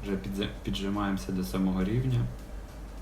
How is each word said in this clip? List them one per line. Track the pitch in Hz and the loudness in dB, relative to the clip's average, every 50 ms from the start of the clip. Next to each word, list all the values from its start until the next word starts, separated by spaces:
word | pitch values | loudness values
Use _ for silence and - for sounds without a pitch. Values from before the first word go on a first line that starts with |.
| - | 0
Вже | 101 98 | 0 -2
підзе-, | 95 95 98 98 98 101 98 - - - | 0 0 -2 -2 -2 -2 -2 -2 -4 -4
піджимаємося | - 95 98 98 98 101 104 104 98 95 95 - - | -4 -2 0 0 0 0 2 2 2 2 0 0 0
до | 92 92 92 | 0 0 0
самого | - - 95 95 95 92 92 92 | 0 2 2 4 4 4 4 2
рівня. | 95 113 127 131 131 123 120 120 123 120 - - - - - - - - - - - - - | 4 4 4 4 4 4 4 2 0 -2 -6 -10 -10 -10 -10 -10 -10 -10 -10 -10 -10 -10 -10